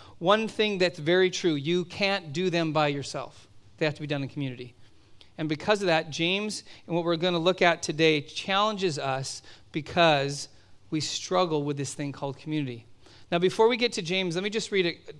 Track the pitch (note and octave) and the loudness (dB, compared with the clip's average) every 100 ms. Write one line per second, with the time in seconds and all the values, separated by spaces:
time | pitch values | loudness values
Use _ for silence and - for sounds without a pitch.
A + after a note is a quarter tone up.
0 | - - E3+ G#3+ A3 - G#3+ G3 F3 F3 | -20 -2 4 4 2 0 0 2 0 0
1 | D3+ F3+ F#3 F3 F3+ D3 C#3 F3+ F3 - | 2 4 4 2 0 0 0 0 -2 -2
2 | G3 G3 D#3+ C#3 F#3 E3+ D#3+ D3+ D3 C#3+ | 0 0 -4 -2 0 0 0 2 2 0
3 | C3 C#3+ B2+ - - - - - D#3 D3 | -6 -8 -10 -16 -20 -20 -20 -2 -2 -2
4 | D3 D3 C3+ - C3+ B2 B2 - - - | -6 -6 -6 -6 -8 -8 -14 -18 -20 -20
5 | _ - - - D#3 D3+ - G#3 G3 D#3+ | _ -20 -18 -8 -6 -2 0 2 2 2
6 | E3 C#3 E3 G3 G#3+ - - - - E3+ | 0 -2 0 0 -2 -8 -12 -18 -4 -2
7 | E3+ E3+ F3+ F3 E3 F3+ F3+ E3 - D#3 | 0 0 0 2 2 4 4 4 -2 2
8 | D#3+ D3+ D3 - - G3 G#3+ G#3 F#3+ C#3 | 4 4 -2 -8 -2 0 0 0 -2 -2
9 | C3+ C3 C3+ - - - - D#3+ C#3+ F3+ | -2 -4 -6 -10 -16 -20 -10 -8 -2 4
10 | E3+ C#3+ C#3 C#3+ - - - - - D#3 | 6 6 2 -4 -10 -16 -20 -20 -6 -4
11 | C#3+ - - F3+ F3+ D#3 C#3+ C#3+ C#3 - | -4 -6 -2 0 2 0 -2 -4 -6 -6
12 | C#3+ C3+ C#3+ C3+ - D3+ C3+ A#2 - - | -8 -6 -8 -8 -6 -4 -4 -8 -16 -20
13 | - - - E3+ F3+ F3+ A3 B3 A#3+ - | -20 -20 -4 0 2 4 4 4 0 -2
14 | E3 F#3+ F#3 E3 G#3 G#3+ - G3+ E3+ - | -2 -2 -2 -2 -2 -4 -2 0 0 -2
15 | - - | -12 -12